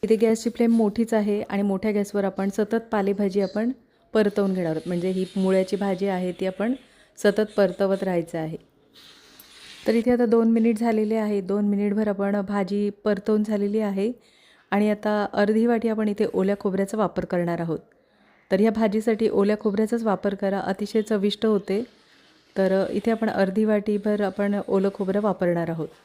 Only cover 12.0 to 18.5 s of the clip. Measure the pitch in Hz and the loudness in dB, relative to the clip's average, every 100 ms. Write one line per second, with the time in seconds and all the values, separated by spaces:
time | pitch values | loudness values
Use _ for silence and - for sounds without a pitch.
12 | 214 196 202 202 196 202 190 202 208 202 | 0 0 -2 -2 -2 -2 -2 -2 -2 -2
13 | 214 202 214 214 214 208 202 214 214 196 | -2 -2 0 0 0 -2 0 0 -2 -2
14 | 208 247 _ _ _ _ _ 202 214 208 | -4 -6 _ _ _ _ _ 0 2 0
15 | 214 208 202 - 208 220 233 233 226 220 | 0 -2 -2 0 2 4 2 2 0 0
16 | 214 202 196 190 190 202 208 190 196 214 | -2 0 -2 0 0 0 -2 -2 -2 0
17 | 196 196 - 180 175 170 165 160 - _ | -2 -2 -2 -2 -2 -2 -4 -6 -8 _
18 | _ _ _ _ _ | _ _ _ _ _